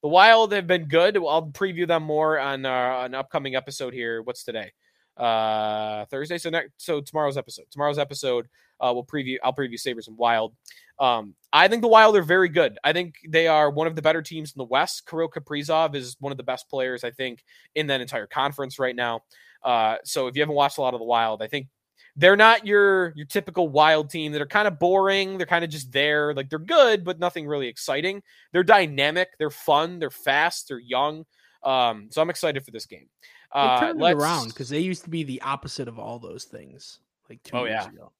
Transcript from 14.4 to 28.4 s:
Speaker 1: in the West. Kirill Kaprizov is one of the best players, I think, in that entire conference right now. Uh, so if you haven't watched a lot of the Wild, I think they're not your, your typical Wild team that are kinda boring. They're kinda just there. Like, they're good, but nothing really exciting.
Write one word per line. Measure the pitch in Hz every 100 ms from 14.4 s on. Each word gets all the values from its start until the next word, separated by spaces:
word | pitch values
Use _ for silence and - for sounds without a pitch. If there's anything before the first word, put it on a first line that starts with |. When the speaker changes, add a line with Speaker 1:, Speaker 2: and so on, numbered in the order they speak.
| 151
Speaker 1:
in | -
the |
West. | 123 131 175 - -
Kirill | 165 165
Kaprizov | 165 143 147 147 160 165
is | 143 123 123
one | 139
of | 139
the |
best | 123 127 -
players, | 139 127 123
I | 120
think, | 117 131 117 _ _ _
in | 151 151
that | 135
entire | 123 131 104
conference | - 139 143 135 127
right | 127 123
now. | 120 113 _ _ _ _
Uh, | 131 120 110 110
so | - 151 131
if | 127
you |
haven't | 151 143
watched | 139 -
a |
lot | 131
of | 123
the | 113
Wild, | 117 113 107
I | 110
think | 147 135 _ _ _ _ -
they're | 175 202
not | 220 226 208
your, | 208 202 190 175
your | 151 151
typical | 202 196 180 165
Wild | 143 151 156 147
team | 165 151
that | 147
are | 147
kinda | 208 208
boring. | 156 175 190 190 196 190 190
They're | 175
kinda | 170 170
just | 151 131
there. | 135 147 151 147
Like, | 139 135
they're | 156
good, | 170 330 262 214
but | 175 170
nothing | 175 170 147
really | 147 127
exciting. | 110 - 139 170 196 _ _